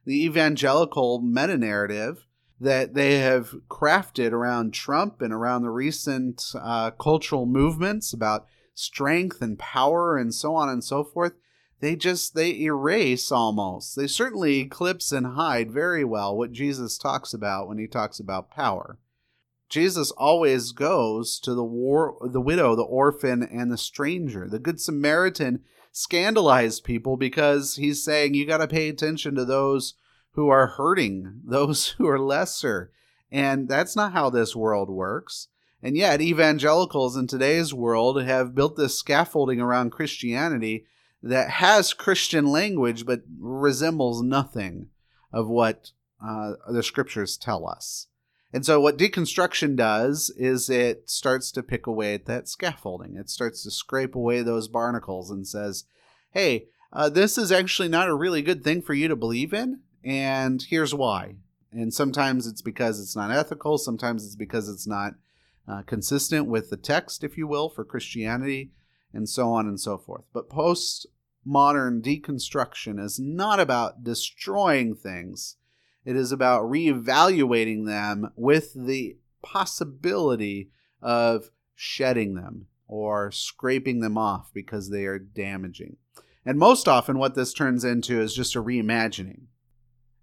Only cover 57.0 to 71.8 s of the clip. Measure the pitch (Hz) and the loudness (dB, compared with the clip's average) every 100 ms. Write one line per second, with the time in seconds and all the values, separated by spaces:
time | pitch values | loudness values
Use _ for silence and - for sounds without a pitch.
57 | 151 156 208 - 202 185 185 - 180 165 | 2 4 4 4 2 2 2 0 0 2
58 | 185 147 175 160 147 170 151 170 165 143 | 2 2 0 0 0 0 2 0 0 0
59 | 160 135 113 117 156 202 254 262 _ _ | 0 0 -2 -2 -2 -2 -4 -6 _ _
60 | 127 135 135 135 131 131 - 165 147 143 | -6 -2 0 0 0 0 0 0 0 0
61 | 127 95 98 98 - _ _ 117 113 - | 0 0 -4 -14 -20 _ _ -6 -4 0
62 | 139 127 135 127 117 104 117 107 117 104 | 0 0 0 0 -4 -8 -8 -2 -2 -2
63 | 95 110 104 135 156 151 151 151 131 113 | -6 -6 -2 0 -2 -4 -2 -2 -2 -4
64 | 123 113 104 104 104 117 104 95 107 101 | -4 -6 -8 -12 -6 -4 -6 -8 -8 -6
65 | 101 - _ _ _ _ - 101 - 110 | -6 -10 _ _ _ _ -14 -12 -8 -6
66 | - 143 - 156 131 113 - 101 - 151 | -2 -2 -2 -2 0 -2 -4 -8 -2 -2
67 | - - 147 - 151 147 156 - 107 123 | -4 -10 -10 -8 -4 -4 -4 -6 -10 -10
68 | - 117 110 123 135 135 135 _ _ _ | -10 -8 -6 -4 -4 -6 -8 _ _ _
69 | _ 107 107 - 117 113 107 101 110 98 | _ -10 -6 -2 0 0 -2 -4 -6 -8
70 | - - - 123 - 147 165 170 - - | -10 -18 -12 -12 -8 -2 0 0 -2 -8
71 | - _ _ _ 135 143 143 143 | -12 _ _ _ -2 4 6 4